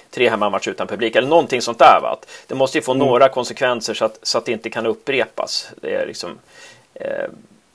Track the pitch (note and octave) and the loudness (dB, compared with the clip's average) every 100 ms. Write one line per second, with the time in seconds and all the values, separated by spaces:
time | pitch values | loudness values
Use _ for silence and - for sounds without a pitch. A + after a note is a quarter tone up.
0 | - - A#2+ D#3 G#2 F#2+ - F#3+ G2+ G#2 | -12 0 2 2 0 -2 -4 -6 -6 -4
1 | A2+ A#2 C3 E3 C3 C3 A#2 A#2 D#3 F#2 | -2 0 2 2 2 -2 -2 6 6 6
2 | B1 - - - - C3+ C3 D#3+ - C3+ | 2 -6 -10 -20 -8 -2 0 0 -2 0
3 | B2+ B2 C3+ C3 A#2+ A2 B2+ A#2+ A#2 G#2+ | 2 6 4 4 -6 -2 -2 -2 -4 -2
4 | A2 - - B2 B2 A2 A2+ A#2 A2+ G#2+ | -2 -4 -4 -4 -2 -6 -6 -6 -4 -4
5 | - C3+ - - - - - - - F#2+ | -2 -2 -2 -4 -8 -8 -10 -12 -6 -6
6 | - - F2+ - _ - - - _ - | -6 -8 -14 -14 _ -20 -20 -20 _ -14
7 | - - - - - _ _ | -10 -8 -8 -12 -20 _ _